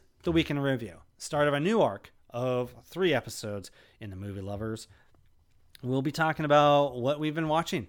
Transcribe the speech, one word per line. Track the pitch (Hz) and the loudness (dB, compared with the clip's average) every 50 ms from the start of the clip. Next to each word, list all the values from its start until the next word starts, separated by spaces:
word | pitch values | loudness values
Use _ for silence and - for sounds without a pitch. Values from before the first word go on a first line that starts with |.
| _ _ _ _ - | _ _ _ _ -6
The | 175 | 0
Week | 160 165 - - | 2 2 2 2
in | 147 143 | -2 -2
Review. | 139 139 135 117 113 - - - - _ _ _ | 0 0 0 -2 -4 -8 -12 -16 -20 _ _ _
Start | - - - 147 147 147 | -12 -4 0 2 2 2
of | 143 | 2
a | 143 | 2
new | 151 190 226 220 | 2 2 4 4
arc | 156 113 98 101 - - - _ _ _ | 2 2 2 -4 -10 -18 -20 _ _ _
of | - 120 123 127 127 123 127 123 127 117 - | -8 -4 -2 -2 -2 -2 -4 -6 -10 -16 -20
three | - - 165 190 175 143 | -14 -4 0 2 2 2
episodes | 120 - 117 - - - 107 104 101 92 - - - - _ _ _ | 2 0 -4 -10 -10 -8 -8 -8 -8 -10 -12 -18 -20 -20 _ _ _
in | 110 104 | -14 -12
The | 95 | -12
Movie | 92 101 101 95 101 | -10 -10 -10 -10 -8
Lovers. | 95 101 101 98 110 110 110 110 - - - _ _ _ - _ _ _ _ _ _ _ _ _ _ _ _ - - | -8 -8 -8 -6 -6 -6 -6 -8 -10 -16 -20 _ _ _ -20 _ _ _ _ _ _ _ _ _ _ _ _ -12 -6
We'll | 123 131 135 | -2 -2 -2
be | 135 151 | -2 -2
talking | 135 160 160 160 151 - 156 | -2 0 0 0 0 -2 2
about | 147 147 147 147 147 143 143 143 139 123 123 | 4 6 8 8 8 6 6 4 2 -2 -2
what | 120 135 147 147 | -2 -2 -2 0
we've | 156 156 147 | -2 -4 -2
been | 165 160 156 | -2 -2 0
watching | 151 165 170 - - 156 101 | 0 0 0 -2 -4 -6 -6